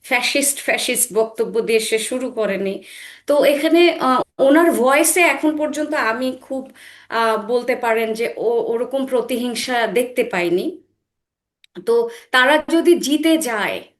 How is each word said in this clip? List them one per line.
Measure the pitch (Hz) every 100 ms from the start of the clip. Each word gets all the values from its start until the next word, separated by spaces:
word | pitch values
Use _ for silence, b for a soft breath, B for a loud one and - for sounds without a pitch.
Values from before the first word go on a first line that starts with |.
ফ্যাসিস্ট, | - 247 247 285 277 -
ফ্যাসিস্ট | - 240 - 247 -
বক্তব্য | 190 220 - 208 196
দিয়ে | 202 226
সে | 220 220
শুরু | 214 254 254
করেনি। | 226 208 196 196 196 B B B B -
তো | 285 269
এখানে, | 285 311 330 349 320
আহ, | 262 262 285 _
ওনার | 269 294 339
ভয়েসে | 226 247 277 320 -
এখন | 339 277 302 302
পর্যন্ত | 302 302 294
আমি | 294 226 233 262 254
খুব, | - 269 262 B B B B
আহ, | 226 226 220 208
বলতে | 240 240 247
পারেন | 233 226 226
যে | 220 233 -
ও-, | 202 233 -
ওরকম | 233 247 269 262
প্রতিহিংসা | 254 233 254 247 226 - 247 220
দেখতে | 185 160 -
পাইনি। | 233 185 175 175 254 359 _ _ _ _ _ _ _ _ _ - 208
তো | 233 233 B B
তারা | 254 254 302 302
যদি | 330 330 339
জিতে | 220 294 320 320
যায় | 240 220 185 92 - _